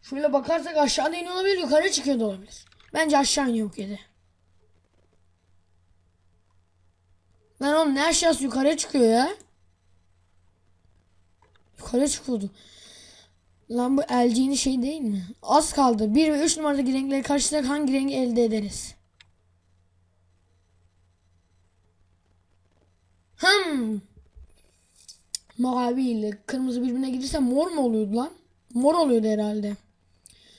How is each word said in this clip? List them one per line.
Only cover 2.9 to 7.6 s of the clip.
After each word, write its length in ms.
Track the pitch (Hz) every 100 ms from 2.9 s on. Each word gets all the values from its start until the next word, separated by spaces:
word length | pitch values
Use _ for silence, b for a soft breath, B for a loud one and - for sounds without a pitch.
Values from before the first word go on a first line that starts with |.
Bence 240 | - 311 294
aşağı 320 | 277 - 269
iniyor 180 | 233 214
bu 40 |
kedi. 280 | - 196 202 - _ _ _ _ _ _ _ _ _ _ _ _ _ _ _ _ _ _ _ _ _ _ _ _ _ _ _ _ _ _ _ _ _ _ _